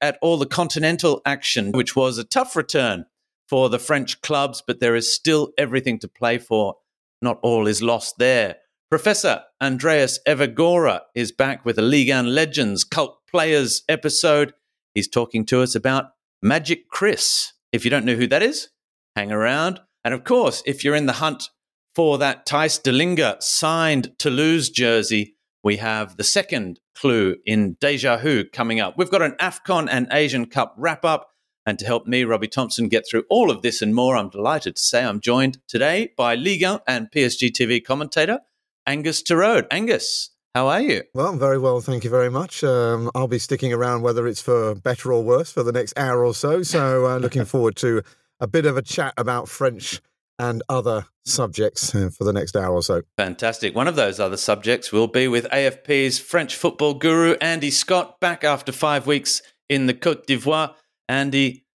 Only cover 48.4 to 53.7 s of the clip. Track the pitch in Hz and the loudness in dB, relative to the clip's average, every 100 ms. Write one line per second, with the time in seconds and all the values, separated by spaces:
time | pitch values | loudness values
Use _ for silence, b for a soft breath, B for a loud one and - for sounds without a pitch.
48.4 | 113 165 151 131 - - 139 123 120 120 | -2 0 2 0 -4 -4 -4 -4 -2 -4
49.4 | - - 135 110 - - - _ _ - | -6 -2 -2 -2 -8 -12 -16 _ _ -6
50.4 | 120 117 - 131 113 110 - _ - - | -4 -4 -2 -2 0 -2 -4 _ -6 -4
51.4 | 113 - 107 - - 107 92 - 101 101 | -4 -2 -2 -2 -2 0 -2 -2 -2 0
52.4 | 78 104 92 90 85 87 - - 95 87 | -2 -2 0 0 0 -2 -4 -6 -6 -2
53.4 | 113 113 104 | -4 -2 -4